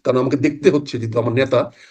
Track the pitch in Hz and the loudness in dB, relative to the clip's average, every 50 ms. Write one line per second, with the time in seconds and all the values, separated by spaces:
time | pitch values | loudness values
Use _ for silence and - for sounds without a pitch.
0 | - 135 123 127 127 135 147 131 135 147 147 - - 190 143 147 147 - - 113 | -2 0 2 2 2 2 0 2 0 0 0 0 0 0 0 0 -2 -4 -6 -6
1 | 113 110 110 117 113 123 113 131 135 131 127 120 151 - - - - - | -6 -2 -2 -2 -2 0 0 0 0 2 2 0 0 -2 -6 -16 -20 -20